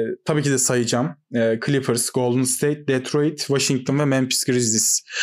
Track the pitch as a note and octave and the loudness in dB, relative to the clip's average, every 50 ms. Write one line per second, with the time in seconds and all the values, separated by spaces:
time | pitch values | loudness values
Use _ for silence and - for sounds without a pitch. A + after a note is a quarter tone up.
0 | A2+ A2+ B2+ - - - D#3+ D3+ C3 C#3+ C3+ B2+ - - B2+ B2 A#2+ A#2 C3 A#2+ | 0 -2 -4 -6 -4 -2 0 0 2 2 2 2 2 2 2 0 0 0 0 0
1 | C3 E3+ E3 - _ _ - A#2+ A2+ A2+ A2+ A2+ - - C#3+ C3+ C3 - A#2 A#2 | 0 -2 -4 -10 _ _ -2 0 2 2 0 0 0 0 0 0 2 0 0 0
2 | - - - C3 B2+ B2 A#2+ C3 C3 B2+ - - D3 D3 D3+ D3+ D3 C#3+ C3+ C3 | -2 -2 -2 0 0 2 2 2 0 0 0 0 0 -2 -2 -2 -2 -2 -2 -2
3 | C3 - - D3 D3 D#3 D3+ - - - C#3+ C3+ C3+ - C#3 B2 B2+ - C3+ C#3+ | -2 -2 0 0 0 0 -2 -4 -2 -2 0 0 2 0 0 0 0 0 0 0
4 | D3+ C#3 C3+ C3 C3 B2+ - - - - B2+ B2 B2 A#2 A#2 A2 G#2+ - - - | 2 2 2 0 0 0 -2 -2 -2 0 0 2 2 2 0 0 0 0 0 -2
5 | - - - - | -4 -6 -6 -4